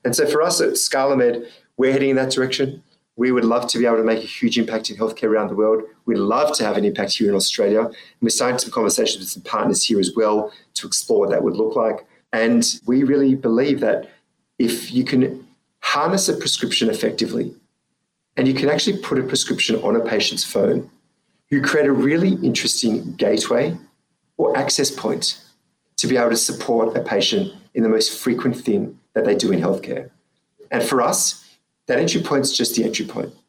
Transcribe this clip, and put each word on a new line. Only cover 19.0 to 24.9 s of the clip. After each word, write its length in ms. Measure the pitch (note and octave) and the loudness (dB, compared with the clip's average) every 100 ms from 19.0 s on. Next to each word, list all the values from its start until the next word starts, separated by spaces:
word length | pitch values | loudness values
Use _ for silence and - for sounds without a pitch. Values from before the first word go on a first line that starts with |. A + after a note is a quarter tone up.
| - C3 | -2 -2
a 40 | |
prescription 520 | C3 C3+ - - - A2 | -2 -4 -2 -2 -2 -2
on 200 | - A2+ | 0 0
a 20 | |
patient's 460 | A#2 G#2+ - - - | 0 -2 -2 -4 -4
phone, 440 | - - - - _ _ _ _ _ _ | 0 0 0 -4 _ _ _ _ _ _
you 120 | C#3+ | -2
create 260 | C#3 D#3 C#3 | 0 2 2
a 40 | |
really 440 | B2+ C3+ E3 F#3+ - | 2 2 2 2 2
interesting 800 | - A#2 - - A#2 G#2+ - - | 0 0 -2 0 0 -2 -6 -2
gateway 600 | G#2 G#2+ - A#2+ E2+ E2+ - _ _ _ _ - | 0 0 0 0 0 -4 -12 _ _ _ _ -2
or 180 | F2+ B2+ | 0 0
access 360 | C#3 - C3+ | -2 0 -2